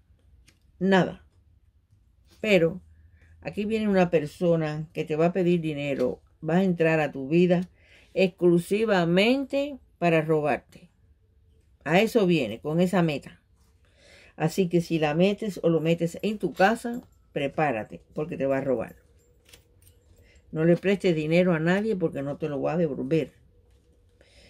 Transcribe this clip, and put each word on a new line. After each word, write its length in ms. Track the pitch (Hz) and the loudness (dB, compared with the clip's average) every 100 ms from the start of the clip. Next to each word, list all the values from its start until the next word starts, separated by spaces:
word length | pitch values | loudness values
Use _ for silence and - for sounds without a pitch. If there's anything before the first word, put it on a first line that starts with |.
| _ _ _ _ _ _ _ - | _ _ _ _ _ _ _ -4
nada. 460 | 185 190 165 - _ _ _ _ _ _ _ _ _ _ _ _ | 2 2 2 -2 _ _ _ _ _ _ _ _ _ _ _ _
Pero 400 | 220 190 165 170 - - - _ _ - | 2 4 4 -2 -16 -20 -20 _ _ -16
aquí 240 | - 175 | -12 -8
viene 240 | 208 220 214 | -4 -2 2
una 220 | 190 175 | 4 4
persona 800 | 170 147 - 175 165 156 151 156 | 2 -2 -2 0 2 0 -4 -8
que 140 | - 156 | -8 -4
te 100 | 151 | 0
va 120 | 170 | 0
a 40 | |
pedir 300 | 185 175 175 | 2 2 2
dinero, 600 | 160 143 143 135 123 87 _ _ | 0 -6 -4 -2 -2 -4 _ _
va 140 | 156 175 | -2 0
a 60 | |
entrar 360 | 190 170 160 160 | 2 2 2 2
a 140 | 147 | 0
tu 160 | 139 135 | -4 -2
vida 400 | 170 180 175 185 _ _ - _ | 2 4 2 -2 _ _ -20 _
exclusivamente 1700 | - 185 - 175 170 170 202 226 190 165 180 214 269 269 277 285 269 _ - | 0 0 2 2 4 2 -2 2 2 2 2 2 2 0 -4 -4 -8 _ -4
para 220 | 175 160 | 2 2
robarte. 680 | 156 156 147 113 _ - - _ _ _ _ _ _ _ _ _ 139 | 2 0 0 -4 _ -20 -20 _ _ _ _ _ _ _ _ _ 0
A 160 | 170 | 2
eso 260 | 220 240 185 | 2 2 2
viene, 320 | 165 117 113 | 2 0 -6
con 220 | 147 160 | -4 0
esa 200 | 180 190 | 0 2
meta. 400 | 165 139 - - _ _ _ _ _ _ _ - - - | 0 -2 -8 -20 _ _ _ _ _ _ _ -20 -20 -6
Así 320 | 156 - 180 | -4 0 0
que 140 | 170 | 0
si 160 | 170 165 | 0 -2
la 160 | 151 | 0
metes 460 | 151 190 208 226 175 | 2 2 0 -6 -2
o 80 | 170 | 0
lo 100 | 160 | 0
metes 380 | 160 170 170 - | 0 0 -2 -4
en 160 | 202 214 | -6 -4
tu 140 | 180 | -6
casa, 480 | - 190 240 240 240 - _ _ | 0 2 2 -6 -10 -14 _ _
prepárate, 720 | 156 139 - 151 113 104 85 _ | -6 -6 -2 -2 -2 -6 -14 _
porque 220 | - 156 147 | -10 -8 -4
te 120 | 135 | -2
va 100 | 135 | -2
a 40 | |
robar. 340 | 135 120 - - _ _ _ _ _ - _ _ _ _ _ _ _ _ _ | -2 -4 -4 -12 _ _ _ _ _ -20 _ _ _ _ _ _ _ _ _
No 140 | 160 160 | -2 2
le 100 | 170 | 2
prestes 400 | 185 196 190 156 | 2 -2 0 0
dinero 380 | 151 165 185 | 0 2 2
a 60 | 160 | 2
nadie 360 | 160 190 220 196 | 0 0 -2 -2
porque 260 | 165 139 | -4 -4
no 160 | 139 143 | -8 -6
te 120 | 156 | -6
lo 120 | 139 | -4
va 120 | 143 | -4
a 40 | 160 | -2
devolver. 560 | 165 127 131 160 127 _ _ _ _ _ _ _ _ _ _ _ - | -2 -2 -2 -2 -2 _ _ _ _ _ _ _ _ _ _ _ -20